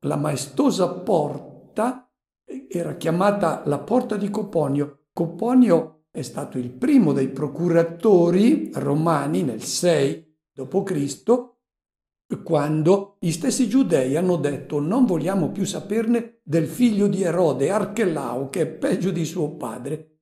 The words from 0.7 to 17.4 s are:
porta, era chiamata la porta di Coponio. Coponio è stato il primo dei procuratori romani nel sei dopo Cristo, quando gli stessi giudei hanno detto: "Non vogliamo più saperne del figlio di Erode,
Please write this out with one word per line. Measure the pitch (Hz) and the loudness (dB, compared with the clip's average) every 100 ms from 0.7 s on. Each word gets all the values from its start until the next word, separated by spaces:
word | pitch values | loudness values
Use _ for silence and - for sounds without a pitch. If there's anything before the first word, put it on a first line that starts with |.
| 175 175 - | 2 -2 -2
porta, | - 175 147 143 - - - - 233 254 _ _ _ _ - 262 - | 0 0 0 -6 -14 -20 -12 -4 -4 -4 _ _ _ _ -18 -16 -10
era | 170 160 - | -8 -6 -6
chiamata | 160 170 202 202 170 - 151 | -2 0 2 2 0 -2 -2
la | 143 | -4
porta | - 247 - 208 | 0 0 0 -2
di | 196 | -4
Coponio. | 214 - 170 143 143 143 - _ | -4 -4 -2 0 -2 -4 -8 _
Coponio | - 165 170 226 254 226 165 - - _ | -6 -4 -4 2 4 6 4 0 -12 _
è | - | -12
stato | 127 - 143 127 | -10 -10 -8 -8
il | 123 | -8
primo | - - 277 165 | -4 4 6 6
dei | 135 131 | 2 -2
procuratori | - 151 - 175 170 165 - 226 180 170 180 233 311 - | -4 -6 -2 0 2 2 0 4 6 6 4 4 4 0
romani | - 139 147 165 151 143 175 | -4 -2 0 2 0 0 -2
nel | 151 110 | -2 -4
sei | - - 175 156 139 - - _ _ | -6 -2 2 2 2 -2 -12 _ _
dopo | - 131 185 | -16 -6 -4
Cristo, | 190 160 143 - - 247 - _ _ _ _ _ _ _ - - | -2 -2 -4 -4 0 0 0 _ _ _ _ _ _ _ -10 -8
quando | - 156 143 156 156 196 196 _ | -2 0 0 0 2 2 0 _
gli | 170 | -4
stessi | 156 269 - 226 | -2 -2 0 2
giudei | 262 196 156 131 147 | 4 4 4 2 0
hanno | 185 170 | 2 0
detto: | 143 135 - 147 | 0 -4 -6 -4
"Non | 147 240 247 | 0 2 2
vogliamo | 170 160 196 160 | 2 0 0 -2
più | 196 | -2
saperne | 190 160 - 220 226 233 233 _ | -4 -6 -4 -2 0 0 -2 _
del | - 160 151 | -4 -2 0
figlio | - 240 202 202 | 2 2 4 2
di | 196 | 2
Erode, | 180 165 | 0 2